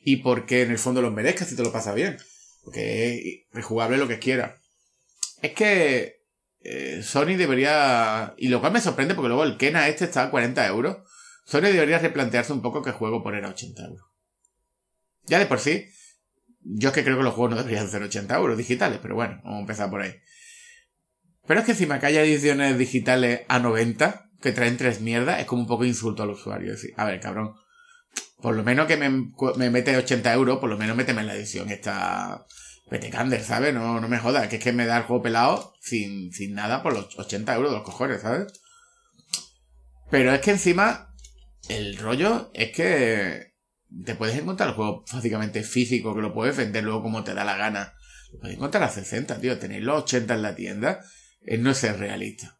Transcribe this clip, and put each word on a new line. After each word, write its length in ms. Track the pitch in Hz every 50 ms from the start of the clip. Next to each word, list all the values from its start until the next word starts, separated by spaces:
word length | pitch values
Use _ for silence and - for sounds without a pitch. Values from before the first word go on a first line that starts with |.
y 180 | _ 147 135 131
porque 440 | 131 131 123 110 113 - 127 123 127
en 80 | 117
el 80 | 120 107
fondo 240 | - 127 127 127 123
lo 80 | 117
merezca 340 | 107 107 107 147 180 - 185
si 120 | - 135
te 80 | 123 127
lo 80 | 120 -
pasas 240 | 113 98 104 101
bien. 220 | 110 160 202 - - - - - - - _ _ _ _
Porque 540 | - - 110 110 107 110 110 113 120 120
es 380 | 120 - 87 - - _ _ -
rejugable 420 | - - - 113 113 113 113 127
lo 100 | 135 143
que 140 | 123 117 110
quiera. 400 | 113 127 131 123 117 - - _ _ _ _ _ _ _ _ _ _ _ _ _ - - - _ -
Es 120 | 151 -
que, 680 | - 214 208 202 185 165 143 131 123 - - - _ _ _ _ _ _ _ _ _
eh, 420 | _ - 58 65 67 67 71 87 107
Sony 340 | - - 139 147 165 190
debería, 1000 | 180 180 151 131 123 135 143 151 151 143 135 123 117 113 110 110 110 110 - -
y 100 | - -
lo 140 | 127 123 120
cual 120 | 127 156 196
me 80 | 240
sorprende 360 | 226 185 - - 135 160 202
porque 120 | 175 139 120
luego 140 | 117 135 156
el 140 | 147 107
Kena 320 | - 131 139 156 170 147 147
este 160 | 151 - 180
está 180 | 170 - - 127
a 80 | 139
cuarenta 340 | 131 131 117 120 127 147 120
euros. 320 | 98 98 107 127 165 190 - - _ - - - - - - _
Sony 160 | - - 143 170
debería 360 | 202 196 175 156 139 165 165
replantearse 540 | 165 165 165 147 135 117 113 120 117 - 147
un 100 | 131 98
poco 200 | 123 120 147 131
qué 100 | 135 113
juego 320 | - 117 110 113 113 -
poner 200 | 104 101 104 98
a 40 | 101
ochenta 380 | 95 - - - 95 - 87
euros. 200 | 87 85 95 _ _ _ _ _ _ _ _ _ _ _ _ _ _ _ _ _ _ _ _ _ _ _ _ _
Ya 160 | - 151 180
de 60 | 202
por 120 | - 135 113
sí, 300 | 113 139 160 196 - - _ - - - _ _ _ _ _ _ _ _ _ _
yo 300 | _ - 95 107 110 135
es 40 | 139
que 80 | 151 127
creo 140 | 135 131
que 80 | 127 135
los 100 | 123 101
juegos 220 | 107 120 117 113
no 0 |
deberían 340 | 110 123 120 113 107 107 98
ser 140 | 98 104 104
ochenta 320 | 98 - 113 101 98 123
euros 200 | 160 190 131 113
digitales, 440 | 110 123 - 123 123 202 165 113 104 -
pero 140 | 101 98
bueno, 240 | 107 117 104 104 101 -
vamos 160 | - 104 104
a 20 | 98
empezar 280 | 95 107 104 104 98
por 120 | 95 101 98
ahí. 120 | 95 - - _ _ - - - - - - - - - - _ _ _ _ _ _ _ _ _ _ _ _ _
Pero 140 | - 160 208
es 60 | 220
que 60 | 233 226
encima 260 | 175 185 147 143 127
que 60 | 139
haya 180 | 143 151 156 156
ediciones 540 | 156 151 147 143 147 143 139 143 139 131
digitales 640 | 123 131 127 - 127 107 131 127 127 127 120 120 120 - -
a 100 | 127 123
noventa, 720 | 120 120 113 110 113 117 113 113 151 180 202 - - _ _ _ -
que 100 | 131 110
traen 240 | 123 123 117 123
tres 240 | 123 131 127 113 98
mierdas, 400 | 110 113 117 120 123 147 - -
es 60 | -
como 160 | - 123 123 120
un 60 | 107
poco 180 | 120 107 123
insulto 360 | 123 120 113 110 113 101 107 107
al 60 | 101
usuario. 460 | 101 - - 104 104 98 92 95 104
Es 80 | 104 -
decir, 120 | - - -
a 80 | 107
ver, 140 | 107 92 92
cabrón, 340 | 95 101 95 104 110 110 110 _ _ _ _ - - _ - _ _ _ _ - - - _ _ -
por 120 | 117 113
lo 80 | 110 104
menos 240 | 120 123 135 156
que 120 | 147 165 151
me, 100 | 143 139 135 131 127 - - - 135 131 127
me 140 | 127 127 123
mete 260 | 120 123 123 139 135
ochenta 340 | 127 127 - 131 120 104 123 117
euros, 240 | 127 135 123 131 131
por 100 | - 120
lo 80 | 107
menos 180 | 101 107 107 117
méteme 280 | 120 131 - 123 110 107
en 60 | 107
la 60 | 101
edición 360 | 101 104 104 104 98 92 101
esta 720 | 101 101 - 110 101 98 92 92 92 95 95 95 98 101 - _ - - - - - _ _ -
Petecander, 520 | - - - - - 113 120 131 127 107 110
¿sabes? 300 | 110 117 113 131 151 139
No, 260 | 120 113 117 117 113
no 80 | 113 113
me 100 | 123 117
jodas, 300 | 113 117 139 139 117 104
que 80 | 120
es 60 | 110 -
que 100 | 127 120
me 120 | 123 120
da 140 | 117 117 120
el 60 | 117
juego 180 | - 120 120 110
pelado 520 | 117 113 113 120 139 180 202 - - _ _
sin, 520 | - - 120 113 104 101 101 98 92 90 87
sin 200 | - 101 98 101
nada 280 | 101 104 107 117 139 -
por 100 | 160 131
los 260 | 104 98 95 - -
ochenta 360 | 101 - - 101 110 117 127
euros 160 | 117 131 147
de 60 | 127 104
los 60 | 107
cojones, 340 | 98 95 - 123 135 123 95
¿sabes? 260 | 92 110 123 160 202 196 - - _ _ _ - _ _ _ _ _ _ _ _ _ _ - - - - _ _ _ _ _ - _ - _ - - -
Pero 220 | - 135 131 127 135
es 80 | 139
que 100 | - 208
encima 640 | 202 196 - 180 170 180 202 226 233 - - - - - - - _ - - - _ _ - -
el 280 | 107 110 107 101 98
rollo 540 | 98 107 110 123 135 170 208 233 - - - -
es 200 | - 113 110 -
que 840 | - 170 185 180 147 127 113 113 107 98 92 71 - - _ _ _ _ _ _ _ _ _ - 87 92
te 100 | 113 113
puedes 220 | - 110 110 117
encontrar 340 | 139 151 180 190 185 208 127
el 40 | 107
juego 300 | 104 107 107 101 - - -
básicamente 520 | - 127 113 117 107 107 107 104 95 110 110
físico, 520 | - - 123 123 113 127 117 - 113 101
que 80 | 107 107
lo 120 | 104 87
puedes 220 | 104 110 131 143
vender 280 | 139 123 104 101 110 107
luego 180 | 107 110 110 107
como 220 | 113 110 110 101
te 80 | - 98
da 120 | 98 101
la 120 | 104 98
gana. 380 | 98 104 107 104 101 98 - - - - - - - - - -
Lo 80 | -
puedes 160 | - 98 92
encontrar 260 | - - 143 - 208 165
a 80 | -
sesenta, 500 | - 104 95 - - 110 135 - - -
tío. 180 | - 127 123 -
Tenéis 240 | - 95 101 101 104
los 200 | 123 147 156 143
ochenta 320 | - - 123 113 107 120
en 80 | 110 107
la 120 | 104 92
tienda, 460 | - 92 95 98 101 110 147 185 190 - - - - - _ _ _ _
es 180 | - 113 113
no 140 | 117 131 135
ser 240 | 131 123 110 104 95
realista. 600 | 101 101 104 101 98 107 107 - - - - _